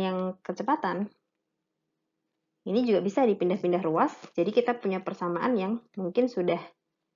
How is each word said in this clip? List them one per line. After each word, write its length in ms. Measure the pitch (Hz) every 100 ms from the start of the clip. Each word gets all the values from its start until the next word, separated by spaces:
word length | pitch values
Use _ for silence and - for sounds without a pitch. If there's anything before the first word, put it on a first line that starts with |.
yang 160 | 190 185 185 180
kecepatan, 640 | - 180 208 302 190 175 208 _ _ _ _ _ _ _ _ _ _ _ _ _ _ _ -
ini 160 | 208
juga 160 | 240 190 185
bisa 160 | 233
dipindah-pindah 600 | 247 196 175 190 180 175 170
ruas, 240 | 160 285 - -
jadi 160 | - 175
kita 320 | 226 240 240
punya 160 | 196 190
persamaan 560 | 196 190 175 170 247
yang 240 | 233 190 233 -
mungkin 320 | - 180 214 247
sudah 320 | 202 175 170 - _ _ _ _